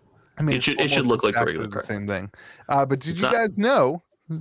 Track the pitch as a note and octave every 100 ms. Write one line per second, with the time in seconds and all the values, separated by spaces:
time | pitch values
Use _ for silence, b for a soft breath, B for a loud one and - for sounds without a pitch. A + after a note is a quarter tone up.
0 | _ _ _ - D3+ C3 B2+ C#3+ D3 C#3+
1 | B2+ A2+ G#2+ A2 A#2 D#2+ A2 G#2+ - G#2
2 | G2+ F#2+ G2+ B B B B C3+ C3+ C3+
3 | C#3+ E3+ - A#3 A3 G3 A3 C4 C3 E3+
4 | _ _ - D#3+